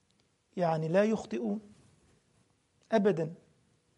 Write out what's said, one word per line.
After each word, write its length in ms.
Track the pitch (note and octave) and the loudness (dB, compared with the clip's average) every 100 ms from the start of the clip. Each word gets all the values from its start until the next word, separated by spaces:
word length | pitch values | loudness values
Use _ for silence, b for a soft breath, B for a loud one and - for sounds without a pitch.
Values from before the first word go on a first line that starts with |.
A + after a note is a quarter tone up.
| _ _ _ _ _ F#3+ | _ _ _ _ _ -2
يعني 300 | E3+ D#3+ D#3+ | 0 0 2
لا 160 | F#3 | 2
يخطئون 560 | G#3+ G#3+ - A3+ - - - - - _ _ _ _ _ _ _ _ _ - | 2 0 -4 -6 -4 -6 -8 -20 -20 _ _ _ _ _ _ _ _ _ -2
أبدا. 420 | A3+ G3+ E3 D#3+ F3+ _ _ _ _ _ | 0 2 0 -4 -8 _ _ _ _ _